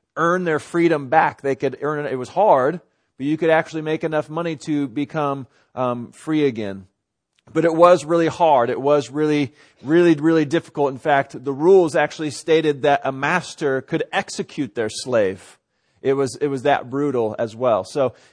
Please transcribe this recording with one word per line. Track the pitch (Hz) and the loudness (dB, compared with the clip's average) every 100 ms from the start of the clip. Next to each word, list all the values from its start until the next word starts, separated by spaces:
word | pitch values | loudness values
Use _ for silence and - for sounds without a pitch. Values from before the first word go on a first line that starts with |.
| _ - | _ -4
earn | 165 180 175 | 0 0 0
their | 151 | -2
freedom | - 175 170 156 135 | -2 0 2 2 2
back. | 160 160 - | 2 2 0
They | 139 135 | -4 -2
could | 139 123 | -2 -4
earn | 143 151 147 | -6 -4 -6
it. | |
It | 127 | -6
was | 123 | -6
hard, | - 208 143 127 170 _ _ _ - | 0 4 4 4 -2 _ _ _ -8
but | 135 | -4
you | 156 | -2
could | 165 | 2
actually | 160 160 160 | 2 0 -6
make | 156 156 | -4 -4
enough | 160 156 151 | -2 -4 -4
money | 156 175 160 - | -6 -6 -8 -4
to | 147 143 | -4 -4
become, | 110 143 156 143 139 127 _ _ - | -6 -6 -4 -4 -4 -10 _ _ -6
um, | 127 120 117 | -4 -4 -8
free | - - 156 143 | -14 -4 0 0
again. | 113 104 98 95 _ _ _ _ _ _ | 0 -8 -8 -16 _ _ _ _ _ _
But | 160 165 | 0 0
it | 160 | 6
was | 175 180 | 6 6
really | 147 170 165 | 2 0 0
hard. | - 165 139 120 | 0 2 2 2
It | 117 | -2
was | 135 147 123 | 2 0 0
really, | 139 151 147 139 _ _ _ | -4 0 0 -2 _ _ _
really, | 123 165 175 156 | 0 4 4 4
really | 156 165 147 | 4 2 2
difficult. | 165 - - 139 | -2 -4 -2 -2
In | 131 | -2
fact, | 156 139 139 - 131 | 0 0 0 -6 -8
the | |
rules | 135 160 196 165 165 | 0 6 6 6 2
actually | 147 - 156 | -2 -2 -8
stated | 127 - 160 156 143 | -6 0 2 2 0
that | 143 139 | 2 2
a | 135 | 0
master | 135 143 180 - - 147 135 | -4 -2 -2 -4 -6 -2 -2
could | - 160 - | -2 -6 -4
execute | 185 196 - 185 - 139 | -4 -6 -8 -10 -6 -8
their | - 110 | -4 -6
slave. | - - 120 98 95 - - _ _ _ _ | -6 -2 0 0 -2 -12 -20 _ _ _ _
It | 131 | -2
was, | 135 135 - | 0 0 -2
it | 147 | -4
was | 135 | -2
that | 135 139 123 | 0 0 -2
brutal | 135 147 127 110 107 | -4 -2 0 -2 -2
as | 113 110 | -6 -2
well. | 127 104 | 0 0
So | - 147 127 - _ | -2 -2 -2 -4 _